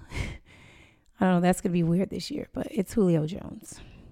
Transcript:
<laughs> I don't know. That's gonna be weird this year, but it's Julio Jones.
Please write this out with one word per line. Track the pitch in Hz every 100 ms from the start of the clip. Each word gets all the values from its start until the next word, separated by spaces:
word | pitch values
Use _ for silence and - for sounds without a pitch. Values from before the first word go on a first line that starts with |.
<laughs> | - - - - - - - - - _ _ -
I | 185
don't |
know. | 175
That's | 175 185
gonna | -
be | 175
weird | 165 175 -
this | 185 -
year, | 294 -
but | 269 -
it's | 226 180
Julio | 226 180 165 156
Jones. | - - 214 - - - - -